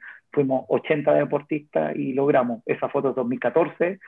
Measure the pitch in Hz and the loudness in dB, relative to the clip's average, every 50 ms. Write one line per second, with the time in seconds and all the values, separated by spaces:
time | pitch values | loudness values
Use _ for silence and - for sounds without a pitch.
0 | - - - - _ _ - 151 143 131 131 131 - - - 139 - - 160 151 | -14 -20 -20 -20 _ _ -2 0 0 2 0 -2 0 0 0 0 0 0 0 0
1 | 147 151 147 147 147 143 143 147 147 - 156 151 147 _ - 160 156 147 - - | 2 2 2 2 2 0 -2 -4 -4 -4 -6 -6 -6 _ -2 -2 -2 0 -2 -4
2 | 143 139 131 135 139 143 143 135 123 120 120 110 - - - - - 127 - 143 | -4 -4 -2 0 2 2 4 4 2 0 -2 -6 -4 -4 -4 -2 -4 -4 -2 -2
3 | 139 135 123 131 123 117 127 120 - 123 - 160 165 151 - - 170 175 196 196 | -2 0 0 -2 -2 -2 -2 -2 -2 0 2 2 2 0 0 -2 -2 -2 -2 -4
4 | - | -12